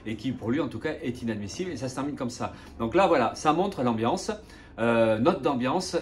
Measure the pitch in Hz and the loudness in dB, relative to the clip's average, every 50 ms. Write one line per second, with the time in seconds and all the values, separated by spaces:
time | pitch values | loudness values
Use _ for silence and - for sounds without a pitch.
0 | - 110 110 107 - 135 117 - 101 110 123 156 160 131 - 110 - 156 156 - | -8 -8 -8 -6 -4 -4 -6 -4 -2 -2 0 0 0 -2 -4 -4 -4 -4 -4 -4
1 | - 127 120 - 123 113 107 101 101 98 - - 185 185 160 113 123 127 - - | -6 -6 -6 -4 -4 -4 -4 -4 -6 -8 -6 -6 -6 -6 -6 -6 -6 -6 -4 -4
2 | 135 147 139 - 135 117 - - 117 - - - - - - - 117 113 110 180 | -4 -4 -4 -4 -6 -6 -6 -6 -6 -6 -8 -10 -16 -14 -8 -6 -2 2 4 4
3 | 196 175 165 139 117 107 - - - 156 147 165 190 202 196 - 127 123 113 110 | 6 6 6 4 4 2 0 0 2 2 2 2 2 0 0 0 0 0 2 2
4 | 113 120 165 190 - - 214 - - - - - - - - - 113 117 117 113 | 2 0 0 0 -2 -4 -6 -8 -8 -18 -20 -20 -20 -14 -6 0 2 4 4 6
5 | 113 110 110 107 120 165 190 - - 160 139 123 123 131 147 185 185 - - 165 | 6 6 4 4 4 4 4 4 2 0 0 2 0 0 0 0 -2 -2 -2 -4